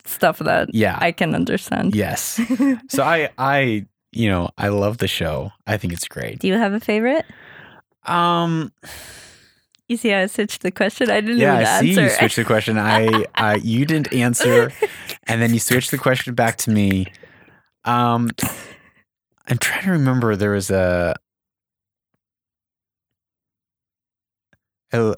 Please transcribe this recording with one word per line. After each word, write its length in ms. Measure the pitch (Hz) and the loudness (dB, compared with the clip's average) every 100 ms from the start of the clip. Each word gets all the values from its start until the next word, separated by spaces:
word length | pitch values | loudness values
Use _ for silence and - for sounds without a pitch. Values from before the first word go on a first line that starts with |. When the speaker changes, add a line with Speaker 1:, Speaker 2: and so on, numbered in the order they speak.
| - | -12
Speaker 1:
stuff 320 | - 175 - | 0 0 0
that 320 | 156 - - | -2 0 0
Speaker 2:
Yeah. 220 | 110 104 90 | 2 0 2
Speaker 1:
I 140 | 170 | -2
can 220 | 170 170 | 0 -2
understand. 600 | - - - - - 185 | 0 -2 -4 -4 -4 0
Speaker 2:
Yes. 460 | 196 170 160 - - 226 247 277 | 0 -2 -4 -6 -4 -2 0 0
Speaker 1:
<laughs> 220 | 247 - | 0 -4
Speaker 2:
So 140 | - | -2
I, 260 | 139 165 143 - | 0 0 -2 -2
I, 480 | 135 143 131 107 92 _ _ | 0 2 2 0 -6 _ _
you 160 | 113 110 | -2 2
know, 180 | 92 87 - | 2 -2 -2
I 120 | 104 | -2
love 300 | 101 101 120 | 0 0 0
the 80 | 98 | -4
show. 460 | - 82 71 73 - - | -2 -4 -4 -8 -10 -6
I 100 | 104 | -4
think 160 | 87 | -4
it's 160 | 85 - | -8 -10
great. 300 | - 57 - | -10 -12 -6
Speaker 1:
Do 100 | 190 | -2
you 60 | |
have 180 | 196 208 | 0 0
a 80 | 208 | -2
favorite? 460 | - 214 233 311 - - - - - - _ _ | -2 -2 0 -2 -4 -14 -20 -20 -20 -20 _ _
Speaker 2:
Um, 680 | - 175 175 170 170 165 151 _ - - - - - - _ _ _ _ - | -4 0 2 2 0 -2 -4 _ -20 -20 -20 -20 -20 -20 _ _ _ _ -6
Speaker 1:
You 80 | 233 | -2
see 100 | 226 | 0
how 120 | 196 | 0
I 60 | 190 | 0
switched 360 | - 208 - | -2 -4 -4
the 80 | 185 | -6
question? 400 | - 190 - 240 | -2 -2 0 0
I 100 | 208 | 0
didn't 160 | 214 240 | 0 2
Speaker 2:
yeah, 160 | 147 127 | 4 4
Speaker 1:
even 100 | 110 | 4
Speaker 2:
I 140 | - | 4
see 80 | - | 4
Speaker 1:
answer. 120 | 190 | 4
Speaker 2:
you 60 | - | 4
switched 260 | - 113 - | 4 2 2
the 80 | |
question. 340 | 113 110 107 110 | 2 2 2 0
I, 460 | 107 110 113 110 - | 2 4 4 2 0
Speaker 1:
<laughs> 40 | |
Speaker 2:
I, 220 | - 107 104 | 0 2 2
you 280 | 117 117 | 0 0
didn't 280 | 147 156 139 | 0 0 0
answer, 580 | 127 120 117 123 123 120 - 427 - - - - | 0 0 2 4 4 2 -2 -6 -6 -16 -14 -4
and 140 | 113 | 0
then 100 | 117 | 2
you 80 | 117 | 2
switched 300 | - 127 - | 2 0 0
the 80 | 139 | -2
question 360 | 135 127 - | 0 0 -2
back 220 | 120 117 - | 0 0 0
to 60 | - | 0
me. 360 | 107 101 95 95 - - - - _ _ _ | 2 2 2 -2 -8 -20 -20 -20 _ _ _
Um, 460 | - 120 120 117 117 - - - - - _ _ _ _ _ _ - | -2 0 2 0 -2 -4 -8 -10 -16 -20 _ _ _ _ _ _ -4
I'm 120 | 123 | -2
trying 260 | - - | -2 -2
to 60 | 190 | 0
remember. 440 | 175 131 127 117 101 | 2 2 2 2 0
There 140 | 104 | 0
was 180 | 101 95 | 0 0
a 440 | 95 92 90 87 - _ _ _ _ _ _ _ _ _ _ _ _ _ _ _ _ _ _ _ _ _ _ _ _ _ _ _ _ _ _ _ _ _ _ _ _ - | 0 2 2 0 -4 _ _ _ _ _ _ _ _ _ _ _ _ _ _ _ _ _ _ _ _ _ _ _ _ _ _ _ _ _ _ _ _ _ _ _ _ -6
El, 220 | 117 113 | -2 0